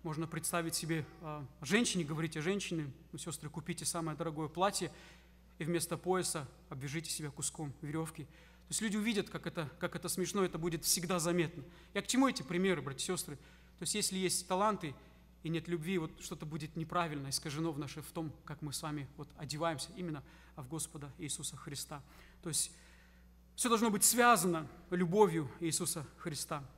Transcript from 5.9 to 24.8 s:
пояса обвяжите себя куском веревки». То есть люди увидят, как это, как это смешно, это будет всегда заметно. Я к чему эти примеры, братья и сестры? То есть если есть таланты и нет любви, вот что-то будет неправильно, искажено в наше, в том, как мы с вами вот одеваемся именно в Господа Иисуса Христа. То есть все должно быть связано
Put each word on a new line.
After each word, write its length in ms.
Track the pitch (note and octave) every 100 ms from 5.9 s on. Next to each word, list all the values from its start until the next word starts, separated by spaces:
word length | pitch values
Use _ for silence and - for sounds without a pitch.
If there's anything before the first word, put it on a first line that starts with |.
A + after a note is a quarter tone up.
| E3+
пояса 520 | F3 F#3 F3 E3 C3 - -
обвяжите 420 | C3+ C#3 D#3 D#3+
себя 180 | - D3+
куском 420 | C3+ D3+ - D3 -
веревки». 420 | C#3+ D#3 D#3+ -
То 500 | C#3 - - - -
есть 80 | -
люди 160 | A3 G#3+
увидят, 320 | G#3+ G#3 -
как 160 | E3 E3+
это, 240 | - C#3 -
как 160 | F3 E3
это 140 | F3+
смешно, 340 | - E3+ G3+
это 140 | F#3 E3+
будет 280 | E3+ E3 -
всегда 340 | - E3 F3+
заметно. 440 | D#3+ F3 D#3 - - - -
Я 80 | G3+
к 60 | G3
чему 220 | B3 C4+
эти 120 | -
примеры, 400 | - F3 F#3+ E3
братья 220 | C#3 C3
и 20 | -
сестры? 300 | F3+ - C#3
То 480 | - - - -
есть 100 | E3+
если 240 | G#3 G3 F#3
есть 300 | F3+ - -
таланты 480 | F#3 G#3+ G3 D#3 C3 - - - -
и 60 | D#3+
нет 180 | E3 E3
любви, 320 | E3+ D#3 F#3+
вот 200 | D#3+ -
что-то 280 | - F3 D#3
будет 280 | D#3+ D#3 -
неправильно, 540 | D#3 F3 E3+ D3 C3+
искажено 420 | C3 D#3 C#3+ E3
в 60 | D3
наше, 240 | C#3+ -
в 100 | C#3
том, 220 | F3 D#3+ - -
как 180 | C#3+
мы 100 | D3
с 80 | -
вами 260 | D#3+ D3+ C3 -
вот 100 | C#3+ -
одеваемся 520 | C#3 D3+ E3 D#3 - -
именно 260 | F3+ D3+ - - - -
в 120 | B2+
Господа 440 | D#3+ - D3+ C#3+ C3
Иисуса 380 | D3+ - D3 C#3
Христа. 440 | - C#3 - D3 - - - -
То 80 | E3+
есть 220 | D3 - - - - - - - - - -
все 140 | B3
должно 220 | A3+ A3+
быть 120 | G3+
связано 640 | - A#3 A#3+ A3 F3+ E3 D3+ -